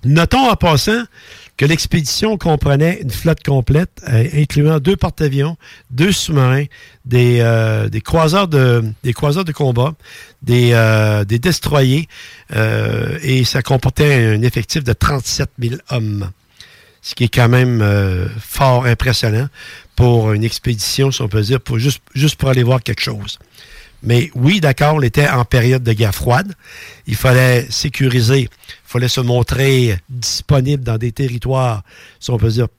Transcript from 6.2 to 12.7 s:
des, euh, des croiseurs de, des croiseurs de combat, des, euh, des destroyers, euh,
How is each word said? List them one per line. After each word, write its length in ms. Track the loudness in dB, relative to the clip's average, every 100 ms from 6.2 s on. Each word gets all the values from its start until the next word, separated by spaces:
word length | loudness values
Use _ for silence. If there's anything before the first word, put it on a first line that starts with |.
| 0 0 2 0 -2 -10 -20 _ -2
des, 320 | 2 4 4
euh, 460 | 2 2 2 0 -2
des 120 | -4
croiseurs 460 | -2 0 2 2 2
de, 360 | 2 4 2 0 -6
des 100 | -6
croiseurs 320 | -2 -2 -2 -4
de 60 |
combat, 420 | -4 -2 0 -2 -4 -18 -20 -20 _
des, 300 | 0 2 4
euh, 500 | 4 4 4 2 0 0
des 120 | -2
destroyers, 720 | 0 -2 0 2 2 0 -4 -14 -20 -20 _ -2
euh, 640 | -2